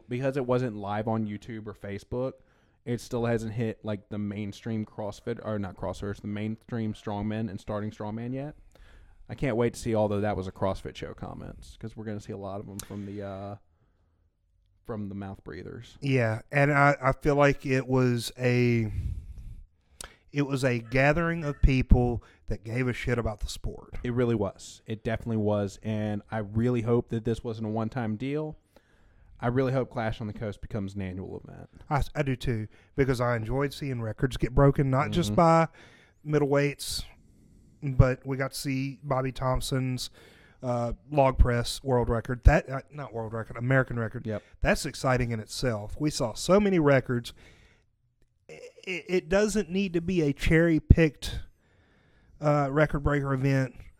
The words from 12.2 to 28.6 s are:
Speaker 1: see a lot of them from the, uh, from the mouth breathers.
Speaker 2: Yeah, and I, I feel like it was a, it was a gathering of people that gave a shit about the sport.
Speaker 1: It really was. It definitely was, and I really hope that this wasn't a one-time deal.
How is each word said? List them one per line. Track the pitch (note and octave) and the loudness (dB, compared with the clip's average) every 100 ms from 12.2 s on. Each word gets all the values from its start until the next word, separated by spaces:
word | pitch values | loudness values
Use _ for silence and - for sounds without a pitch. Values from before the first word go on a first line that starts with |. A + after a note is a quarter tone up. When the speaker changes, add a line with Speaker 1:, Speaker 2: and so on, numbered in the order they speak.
Speaker 1:
see | G#2+ | -10
a | G2+ | -10
lot | G2 G2 | -8 -10
of | G#2 | -10
them | G2 | -12
from | - G2+ G2+ | -12 -12 -10
the, | G2+ | -10
uh, | G2 F#2+ G2+ G2+ _ _ _ _ _ _ _ _ _ _ _ _ | -10 -10 -12 -14 _ _ _ _ _ _ _ _ _ _ _ _
from | - A2 G2+ | -12 -8 -8
the | G2 | -8
mouth | G2 G2 | -10 -12
breathers. | - F2 G2 - A#2 - | -14 -14 -12 -14 -16 -8
Speaker 2:
Yeah, | C#3+ C3 A2+ A2 - | 0 2 2 -2 -2
and | C#3+ C#3+ | 0 2
I, | C#3+ C#3+ C#3 | 4 4 4
I | C3 | 0
feel | C3 D#3 | 0 2
like | C#3+ C#3+ C#3 C#3+ | 4 4 4 0
it | C3 B2+ | 0 2
was | B2+ B2+ A#2+ - - | 2 4 2 -2 -2
a, | B2+ B2 A#2+ A#2 A2 - - - - - - - - _ _ - - _ _ | 0 4 4 4 0 -2 -6 -6 -10 -14 -14 -16 -18 _ _ -20 -20 _ _
it | C#3+ | -2
was | C3+ C3+ | -2 0
a | C3 A#2+ | 0 0
gathering | A2+ C3 C#3 D#3 E3 E3+ | 0 4 4 4 0 -2
of | D3 C#3 | -4 4
people | - C3 - B2 B2 A#2 - _ - | 4 6 6 6 6 -2 -8 _ -10
that | G#2+ | -10
gave | A2 A#2 B2+ | -6 -4 -2
a | |
shit | A#2 - A#2 | -2 -2 -2
about | A2+ G#2 | -2 -4
the | - | -8
sport. | - A2+ - - - | -8 -10 -10 -12 -8
Speaker 1:
It | B2 | -4
really | A#2+ B2 A2+ | 0 0 2
was. | G2 - - - - | -2 -6 -14 -16 -10
It | A2 | -8
definitely | A#2+ A2 A#2 A2 | -4 -4 -2 -2
was, | G#2 G#2 G2+ - | 0 0 -2 -4
and | G#2+ A2 G#2+ G#2 - | -6 -4 -2 -4 -6
I | A2 | -6
really | G2+ G#2+ A#2+ B2 | -4 0 2 2
hope | A2+ A#2+ - | 2 2 0
that | A#2 | -4
this | A2+ A2+ | -2 -4
wasn't | B2 A2 A2 | -4 -8 -4
a | |
one-time | A2 A2 C3 A2 G#2+ | -4 -4 -4 -4 -4
deal. | C3 D3 D#3 D3+ | -4 -6 -6 -12